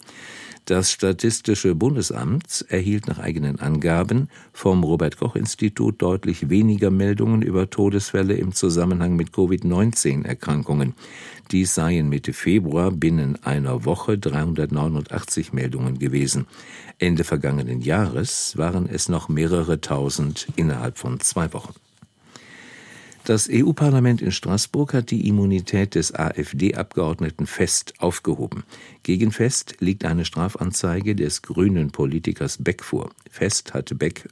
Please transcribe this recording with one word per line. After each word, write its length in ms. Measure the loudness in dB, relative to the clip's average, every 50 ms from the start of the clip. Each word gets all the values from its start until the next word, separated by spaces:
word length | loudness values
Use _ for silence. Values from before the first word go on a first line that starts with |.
| -20 -20 -20 -20 -20 -20 -18 -18 -18 -20 -20 -10 -2
Das 260 | 0 0 2 2 0
Statistische 840 | 0 0 0 0 0 2 0 0 0 0 0 0 0 2 2 0 2
Bundesamt 880 | 2 2 2 0 0 -2 -2 -4 -4 -2 -2 -2 -2 -4 -4 -8 -8 -6 -2
erhielt 400 | -2 -2 0 0 0 0 -2 -4
nach 100 | -6 -4
eigenen 400 | -4 -4 -2 -2 -2 -2 -2 -2
Angaben 680 | -2 0 0 0 2 2 2 2 2 2 2 0 0 -2 -6 -14 -20 -20
vom 320 | -8 0 2 4 4 4 4
Robert-Koch-Institut 1160 | 2 2 2 0 0 -2 -2 -4 -2 -2 -2 -4 -4 -2 -2 -2 -2 0 0 0 0 0 0
deutlich 500 | 0 0 0 0 -2 -2 -4 -2 0 2
weniger 420 | 4 4 4 4 4 4 4 4
Meldungen 500 | 4 4 4 2 2 2 2 2 2 2
über 260 | 2 2 2 0 0 0
Todesfälle 640 | 0 2 2 2 2 0 -2 0 0 0 2 2 2
im 180 | 0 0 -2 -2
Zusammenhang 640 | 0 0 2 2 2 2 2 2 2 2 2 2
mit 160 | 0 0 0
covid 320 | 0 0 2 2 2 0 0
neunzehn 600 | 2 2 4 2 2 2 2 0 0 0 0 -2
Erkrankungen. 680 | -4 -6 -6 -2 -2 -2 -2 0 0 0 0 0 0 -2 -6 -14 -20 -20 -18 -18 -18 -20 -18 -8 0
Dies 240 | 0 2 2 2 0
seien 340 | 0 2 2 2 2 2 2
Mitte 240 | 0 -2 -4 -6
Februar 600 | -8 -4 0 2 2 2 2 2 0 2 2 2
binnen 500 | 0 2 2 2 2 2 2 0 -2 -4
einer 420 | -4 -2 -2 -2 0 -2 -2 -2 0
Woche 340 | -2 -2 -2 0 -2 -2 0
dreihundertneunundachtzig 1300 | 0 -2 -2 0 -2 0 0 -2 -2 0 0 -2 0 0 -2 -4 -4 -4 -8 -8 -6 -4 -4 -4 -4 -4
Meldungen 460 | -4 -4 -4 -4 -4 -4 -2 -2 -2 -2
gewesen. 480 | -2 -2 0 0 0 0 -2 -4 -4 -6 -10 -20 -20 -20 -20 -20 -20 -14 -6 -2
Ende 240 | 0 2 2 2 0
vergangenen 560 | 0 -2 -2 0 0 -2 -2 -2 -4 -4 -4
Jahres 760 | -2 0 2 2 2 0 0 -2 -4 -4 -4 -4 -6 -6 -4
waren 320 | -2 -2 0 0 -2 -2 -2
es 200 | -2 -4 -2 -2
noch 200 | -2 -2 -2 -2
mehrere 520 | 0 0 2 2 2 0 0 0 -2 -2
tausend 640 | -2 -4 -2 -2 -2 -2 -2 -2 -2 -4 -4 -6 -8 -6 -2
innerhalb 420 | 0 0 0 0 -2 -4 -6 -8
von 220 | -6 -8 -6 -6 -4
zwei 340 | -4 -2 -2 -2 -2 -4
Wochen. 220 | -4 -8 -12 -14 -18 -20 _ _ _ _ -20 _ _ _ _ -20 -20 -20 -20 -20 -20 -20 -20 -20 -20 -20 -20 -20 -20 -20 -20 -20 -20 -8 0
Das 240 | 2 2 2 2 2
E-U-Parlament 720 | 4 4 4 4 4 4 4 6 6 6 6 6 4 4
in 120 | 2 -2
Straßburg 640 | -2 -2 -2 0 0 0 0 0 0 -2 0 2 0
hat 180 | 0 0 0
die 160 | 0 0 2 4
Immunität 640 | 4 4 4 4 2 2 0 0 0 0 0 2 2
des 180 | 0 0 0
A-F-D-Abgeordneten 1300 | -2 -2 -2 -2 -2 -4 -6 -4 -2 0 0 2 0 0 -4 -4 -2 -2 0 0 0 -2 -4 -4 -4 -4 -6
Fest 480 | -4 -2 -2 0 0 0 -2 -4 -6 -6 -2
aufgehoben. 640 | -2 -2 -2 -2 -2 -2 -2 -2 -4 -8 -8 -10 -12 -14 -18 -20 -20 -20 -20 _ -2
Gegen 260 | 0 2 2 2 2
Fest 460 | 2 2 0 2 0 -2 -6 -6 -6 -2
liegt 260 | 0 0 0 0 0
eine 200 | 0 0 0 -2
Strafanzeige 880 | -2 -2 -2 -2 -2 -2 -2 -4 -2 -2 -2 -2 0 0 0 0 0 0
des 280 | 0 0 -2 -4 -6
grünen 500 | -8 -4 0 2 4 4 4 2 0 0
Politikers 680 | 0 -2 -2 0 0 -2 -2 -2 -2 -2 -4 -6 -4 -2
Beck 240 | -2 -2 -2 -4
vor. 280 | -6 -6 -6 -6 -6 -8 -14 -20 -20 -14
Fest 440 | -6 -2 -2 0 -2 -2 -6 -6 -6
hatte 200 | -6 -6 -6 -4
Beck 340 | -2 -2 -2 -4 -6 -12 -6